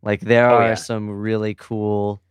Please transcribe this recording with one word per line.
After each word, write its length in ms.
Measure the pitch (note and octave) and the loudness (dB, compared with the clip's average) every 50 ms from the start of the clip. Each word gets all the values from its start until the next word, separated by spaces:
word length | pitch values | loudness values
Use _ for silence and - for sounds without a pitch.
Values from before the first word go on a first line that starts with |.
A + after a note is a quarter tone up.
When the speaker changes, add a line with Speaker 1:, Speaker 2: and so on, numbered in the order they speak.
| - | -2
Speaker 1:
Like, 180 | G#2+ G#2 G2 | -4 -4 -4
there 260 | - G#2+ A#2 A#2 A#2+ B2 | 0 2 4 4 6 6
Speaker 2:
Oh, 60 | A#2+ | 6
Speaker 1:
are 100 | A#2+ A#2 A2+ | 4 4 2
Speaker 2:
yeah. 60 | A2+ | 0
Speaker 1:
some 340 | A2 - - A#2 A2 G#2+ G#2 | -4 -6 -8 -8 -6 -6 -8
really 460 | G#2 G2+ G#2 A2 A2 A2 G#2+ G#2+ G#2 | -8 -8 -4 -4 -4 -2 -4 -4 -6
cool 640 | _ - - A#2 G#2+ G#2 G#2 G#2 G#2 G2+ G#2 G#2 G2+ _ _ | _ -12 -10 -6 -4 -2 -2 -2 -2 -2 -4 -6 -8 _ _